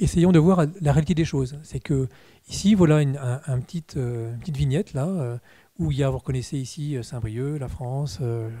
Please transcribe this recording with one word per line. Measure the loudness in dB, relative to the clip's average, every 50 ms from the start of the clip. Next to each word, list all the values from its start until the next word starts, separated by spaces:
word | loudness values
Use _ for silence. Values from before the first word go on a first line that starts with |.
essayons | -2 0 4 4 6 6 8
de | 8
voir | 6 6 6 4 2 0 -2 0
la | 0 4 4
réalité | 4 2 2 2
des | 0 0
choses. | 0 0 -2 -2 -2 -6 -12 -12
C'est | -10 -10 -8
que | -4 0 0 0 0 -2 -6 -12 -20 _ _ _ _ -10
ici, | -8 0 4 4 6
voilà | 6 6 6 6 6 4
une, | 2 0 -2
un, | -4 -4 -4 -4 -4
un | -2 -4 -4
petite, | -4 -6 -8 -10 -10 -8 -6 -6
euh, | -4 -4 -4 -6 -6 -6 -8
une | -8
petite | -8 -6 -2
vignette | -2 0 0 0 0 -2 -2 -4
là, | -4 -2
euh, | -2 -2 -2 -4 -4 -6 -8 -10 _ -20 _ _ _ _ -4
où | -2 -2 0
il | 0
y | 0
a, | 0
vous | 0
reconnaissez | -2 -4 -4 -4 -4 -4 -4 -6
ici, | -6 -6 -8 -8 -8 -6 -4 -4
euh, | -6 -6
Saint-Brieuc, | -8 -8 -6 -6 -6 -4 -4 -4 -4 -4 -6
la | -6 -8
France, | -8 -8 -8 -6 -4 -4 -4 -6 -6 -4 -4
euh, | -4 -4 -4 -6 -8 -10 -12